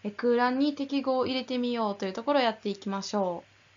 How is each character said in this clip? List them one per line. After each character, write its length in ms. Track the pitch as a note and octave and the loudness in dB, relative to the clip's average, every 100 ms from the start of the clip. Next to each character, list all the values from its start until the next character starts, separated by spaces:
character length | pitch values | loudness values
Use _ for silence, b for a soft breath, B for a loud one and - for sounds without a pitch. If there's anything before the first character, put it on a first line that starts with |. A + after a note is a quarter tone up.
え、 60 | G#3 | -8
空 260 | G#3 A#3+ A#3+ | -2 2 4
欄 220 | B3 B3+ | 2 2
に 160 | D4 | 2
適 280 | C#4+ C#4 C#4 | 0 -2 0
合 160 | C4 C4 | 0 0
を 80 | B3 | 2
入 80 | |
れ 100 | C4 | -2
て 140 | B3 B3+ | -2 -2
み 160 | A#3+ | 0
よ 160 | A#3 G#3+ | 0 0
う 40 | |
と 120 | G3+ F#3+ | -2 -4
い 20 | |
う 40 | |
と 100 | F#3+ | -4
こ 80 | A3+ | 2
ろ 80 | C#4+ | 4
を 20 | |
や 100 | A#3+ | 2
っ 60 | G#3+ | 0
て 120 | G#3 | -6
い 60 | G3 | -4
き 100 | G3 | -4
ま 140 | G3 | -6
し 120 | F#3+ G#3 | -2 0
ょ 280 | F#3 E3+ - _ _ | 0 -2 -10 _ _